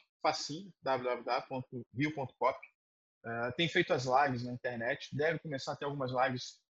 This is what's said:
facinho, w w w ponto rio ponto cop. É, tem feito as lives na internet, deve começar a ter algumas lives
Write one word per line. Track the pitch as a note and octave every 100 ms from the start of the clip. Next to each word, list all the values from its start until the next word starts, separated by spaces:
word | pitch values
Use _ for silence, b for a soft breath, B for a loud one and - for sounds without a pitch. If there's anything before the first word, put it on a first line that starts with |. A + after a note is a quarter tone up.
| - _
facinho, | D#3 D#3 - D3+ G3 -
w | C3 B2+ B2
w | A#2+
w | A#2+ B2+ -
ponto | C3 - B2+ -
rio | A2 D3+ D3
ponto | B2+ -
cop. | A#2+ - - _ _ _ _ _
É, | A#2 A#2 A#2+
tem | A#2+ E3+
feito | F#3 F3
as | D#3 B2+
lives | C3 C#3+ B2
na | B2
internet, | B2 B2+ A#2 A#2 C#3+ - C3
deve | D#3 D#3+
começar | D#3+ C3+ -
a | C#3
ter | C#3+
algumas | C#3+ B2+
lives | B2+ C3 B2+ - - _